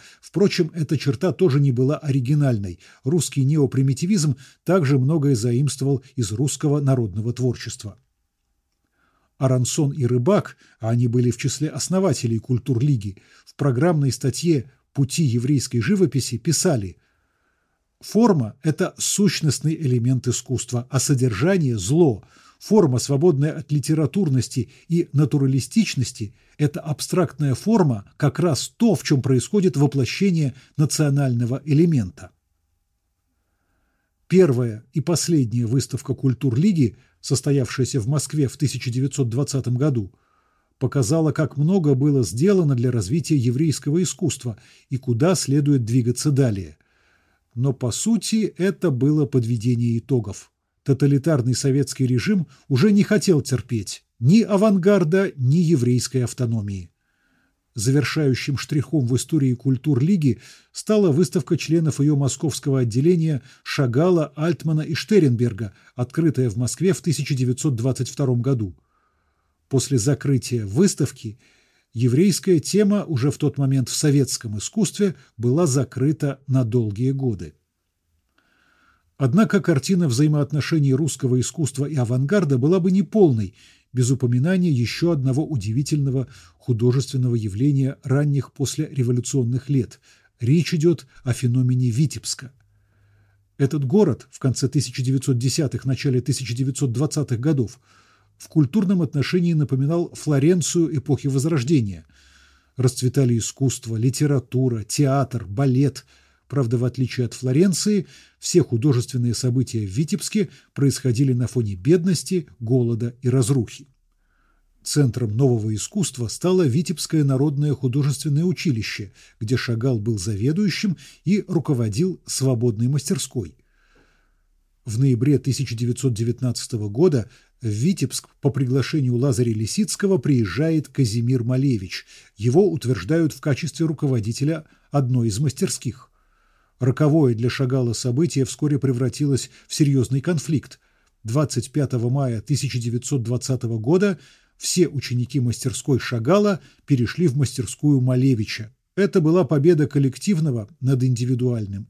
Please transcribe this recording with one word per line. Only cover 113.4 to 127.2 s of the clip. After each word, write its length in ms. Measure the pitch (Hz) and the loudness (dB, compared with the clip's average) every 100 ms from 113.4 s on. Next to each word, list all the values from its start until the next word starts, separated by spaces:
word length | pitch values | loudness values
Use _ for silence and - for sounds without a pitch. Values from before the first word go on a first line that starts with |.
| 110 135 107 - - _ _ _ _ _ _ _ _ _ | 2 0 -2 -8 -20 _ _ _ _ _ _ _ _ _
Центром 540 | - 151 135 113 117 107 | -4 0 2 0 -2 2
нового 360 | 139 120 107 | 2 2 -2
искусства 540 | 107 - 214 165 - 113 | -4 -6 -4 -4 -4 -8
стало 400 | - 170 185 160 | -4 0 2 2
Витебское 560 | 120 165 165 - 160 | 0 -2 -6 -4 0
народное 500 | 139 131 151 139 147 | 2 2 0 0 -2
художественное 680 | 143 135 127 143 131 160 143 | -2 -2 0 0 -2 -2 0
училище, 680 | 180 170 175 117 101 - 101 _ - - | 0 -2 -2 -2 -4 -8 -12 _ -20 -10
где 180 | 107 123 | -4 -2
Шагал 440 | - 113 127 120 | -2 -2 0 0
был 180 | 104 110 | -2 -4
заведующим 800 | 90 101 120 160 208 - 208 160 - - | -4 -2 -2 0 0 -2 -2 -4 -8 -8
и 200 | - 202 - | -2 -2 0
руководил 720 | 175 131 131 113 101 185 170 - | -2 0 0 0 0 -2 -4 -8
свободной 640 | - 131 123 123 104 120 | -4 0 2 0 0 0
мастерской. 680 | 143 - 196 - 131 87 - _ _ _ _ _ _ _ _ _ _ _ _ | 0 -2 -4 -4 -8 -8 -12 _ _ _ _ _ _ _ _ _ _ _ _
В 140 | - 110 | -8 0
ноябре 400 | 139 120 123 139 | 2 2 2 2
тысяча 380 | - 120 131 113 | 0 -4 -4 -4
девятьсот 360 | 120 120 135 | -4 -2 -2
девятнадцатого 760 | 107 113 120 127 117 - 117 104 | -2 -4 -4 -4 -6 -6 -6 -6
года 420 | 104 185 139 | 0 2 2